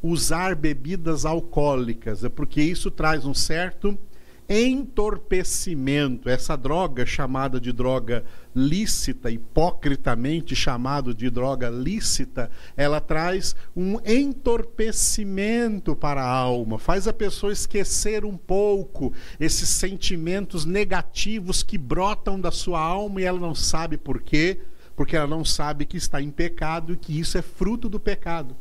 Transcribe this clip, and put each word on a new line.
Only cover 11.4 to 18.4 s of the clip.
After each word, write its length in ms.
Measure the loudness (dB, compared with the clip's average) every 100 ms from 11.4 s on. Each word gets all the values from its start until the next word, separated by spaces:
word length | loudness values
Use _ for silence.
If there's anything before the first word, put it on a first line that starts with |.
| 0 0 -2
lícita, 800 | -2 -4 -2 -2 0 -2 0 -2 -2 -6 0
ela 240 | 0 2
traz 560 | 0 0 0 0 2 0 0 -2
um 220 | -2 -2 2
entorpecimento 1900 | 2 2 -2 0 2 0 0 0 2 0 0 -2 -2 -2 0 -2 -2 -2 0
para 260 | 0 0
a 80 | 0
alma, 480 | 0 0 -2 -2 -2
faz 300 | 0 2 2
a 60 |
pessoa 400 | 2 0 0 -2
esquecer 720 | -2 0 2 2 2 0 0 -4
um 100 |
pouco 800 | -6